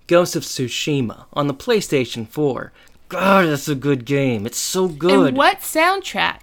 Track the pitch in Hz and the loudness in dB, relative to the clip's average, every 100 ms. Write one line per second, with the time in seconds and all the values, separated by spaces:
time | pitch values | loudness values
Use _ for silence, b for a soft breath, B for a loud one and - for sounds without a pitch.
0 | - 175 170 156 - - 123 - - 143 | 0 2 2 -2 -6 -6 -6 -4 -2 -2
1 | 110 - - 147 143 135 - 220 - 139 | -2 -6 -10 -4 -4 -4 -2 -2 0 -2
2 | 117 117 110 151 147 117 - b b b | -2 -6 -8 -2 -2 -2 -10 b b b
3 | - 185 190 196 165 143 - 135 139 135 | -12 0 4 4 4 0 -4 -2 0 -2
4 | 117 139 135 113 110 - - 185 185 147 | 0 0 0 -2 -4 -6 -4 -2 -2 0
5 | 170 202 269 262 320 403 - 311 349 392 | 4 4 4 4 2 2 -2 0 2 0
6 | - 202 165 - | -4 -2 -2 -4